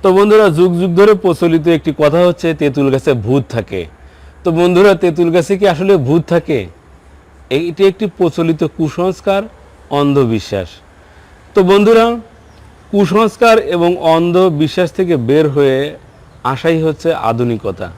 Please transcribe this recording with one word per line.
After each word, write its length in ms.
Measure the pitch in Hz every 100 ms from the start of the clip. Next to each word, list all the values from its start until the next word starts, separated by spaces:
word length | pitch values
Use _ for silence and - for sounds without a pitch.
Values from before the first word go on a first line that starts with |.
তো 120 | 196
বন্ধুরা, 360 | 185 208 214 208
যুগ 300 | 156 180 170
যুগ 160 | 185 175
ধরে 180 | 208
প্রচলিত 540 | 208 190 170 175 165 156
একটি 260 | 165 156 147
কথা 220 | 147 160
হচ্ছে 340 | 180 175 170
তেঁতুল 380 | 156 151 135 139
গাছে 220 | 131 -
ভূত 300 | 127 104 139 -
থাকে। 360 | 117 98 95 85 - - - - -
তো 80 | 175
বন্ধুরা, 420 | 165 175 180 202
তেঁতুল 380 | 190 180 160 175
গাছে 260 | 170 165 196
কি 100 | 202
আসলে 300 | 156 190 190
ভূত 240 | 127 165 -
থাকে? 380 | 170 - 139 90 - _ - - - - - -
এইটি 360 | 135 175 160 196
একটি 200 | 185 208
প্রচলিত 580 | - 175 - 165 156
কুসংস্কার, 800 | 156 - 156 - 180 180 - 196 220 - - - -
অন্ধবিশ্বাস। 760 | 143 143 143 123 110 - 98 87 - - - - - - - -
তো 100 | -
বন্ধুরা, 560 | 180 196 208 226 233 233 220 - - - - - -
কুসংস্কার 680 | 202 196 202 220 - 233 220
এবং 380 | 139 175 170 180
অন্ধবিশ্বাস 920 | 165 165 170 175 185 147 151 - 175
থেকে 260 | - 180 156
বের 320 | 117 147 151
হয়ে 460 | 139 139 131 147 - - - - -
আসাই 380 | 127 131 165 165
হচ্ছে 320 | 160 147 165
আধুনিকতা। 800 | 156 113 117 120 113 107 87 90